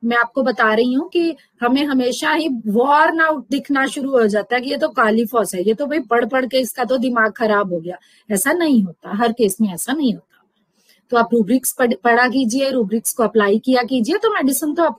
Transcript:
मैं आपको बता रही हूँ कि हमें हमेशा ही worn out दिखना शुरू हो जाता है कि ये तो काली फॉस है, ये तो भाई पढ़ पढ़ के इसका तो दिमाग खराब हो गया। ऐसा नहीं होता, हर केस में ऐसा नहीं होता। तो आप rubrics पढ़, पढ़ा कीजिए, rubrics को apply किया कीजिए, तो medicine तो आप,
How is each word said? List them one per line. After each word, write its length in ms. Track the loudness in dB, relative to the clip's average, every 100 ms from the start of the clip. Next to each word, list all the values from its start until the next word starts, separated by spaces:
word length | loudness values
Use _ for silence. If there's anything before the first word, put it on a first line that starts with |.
मैं 120 | -2 0
आपको 260 | 0 0
बता 320 | 0 2 2
रही 180 | 2 2
हूँ 160 | 0 -2
कि 280 | -2 -2 -4 _ -6
हमें 220 | 0 0
हमेशा 480 | 2 0 0 -2 -2
ही 160 | 0 -2
worn 840 | -4 -2 2 4 4 4 2 0
out 200 | -2 -4
दिखना 360 | -6 -2 -2 -2
शुरू 240 | -4 0
हो 160 | 2 2
जाता 280 | 0 -2
है 60 | -4
कि 100 | -4
ये 80 | -4
तो 100 | -2
काली 380 | 2 2 2 0
फॉस 280 | 0 -2
है, 80 | -2
ये 120 | -2
तो 120 | 0 -2
भाई 140 | -4
पढ़ 260 | -2 0 0
पढ़ 200 | -2 -2
के 120 | -2
इसका 260 | -2 -4
तो 120 | -2 -2
दिमाग 360 | 0 0 0
खराब 400 | 0 0 0 0
हो 80 | -4
गया। 180 | -8 -12 _ _ -6
ऐसा 220 | -2 0
नहीं 320 | 0 2 2
होता, 320 | 2 -4 -10 -2
हर 160 | -2
केस 240 | 0 0 0
में 140 | -4
ऐसा 180 | -4 -6
नहीं 220 | -2 -2
होता। 300 | -2 _ _ _ _ _ _ _ _ _
तो 60 | 0
आप 120 | 2
rubrics 400 | 0 2 0 -2
पढ़, 220 | -2 -2 0
पढ़ा 240 | 2 2 2
कीजिए, 420 | 0 -2 -2 -2
rubrics 420 | -2 -2 -2 -4
को 100 | -2
apply 360 | 0 2 2 2
किया 240 | 2 0
कीजिए, 360 | 0 -2 0 0
तो 160 | 0
medicine 400 | 0 -2 -2 -2
तो 100 | 0
आप, 140 | -2